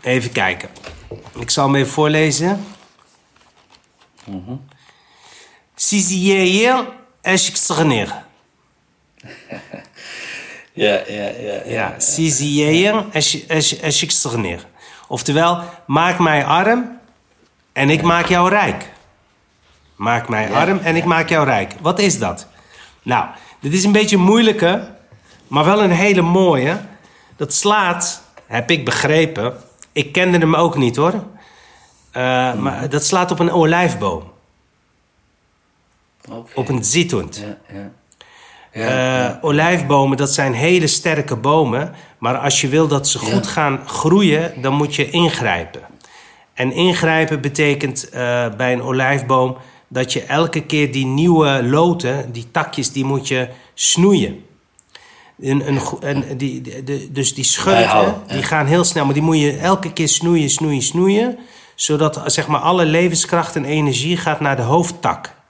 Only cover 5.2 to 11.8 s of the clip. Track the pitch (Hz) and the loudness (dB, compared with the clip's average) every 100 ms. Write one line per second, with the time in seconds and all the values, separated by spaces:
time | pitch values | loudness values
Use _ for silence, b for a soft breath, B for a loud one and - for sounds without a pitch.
5.2 | B B B B B - - 208 175 185 | B B B B B -4 0 2 0 2
6.2 | 190 190 185 190 233 254 226 - _ _ | 2 4 4 4 4 2 -2 -12 _ _
7.2 | - 190 - - - 156 160 117 98 - | -2 0 0 0 -2 2 0 0 -4 -10
8.2 | - _ _ _ _ _ _ _ _ _ | -16 _ _ _ _ _ _ _ _ _
9.2 | - - - - - - - B B B | -20 -20 -18 -18 -16 -18 -18 B B B
10.2 | B B B B B - 104 98 - 104 | B B B B B 0 2 2 -2 -8
11.2 | 98 - 107 101 - 113 | -8 -8 -10 -10 -6 -4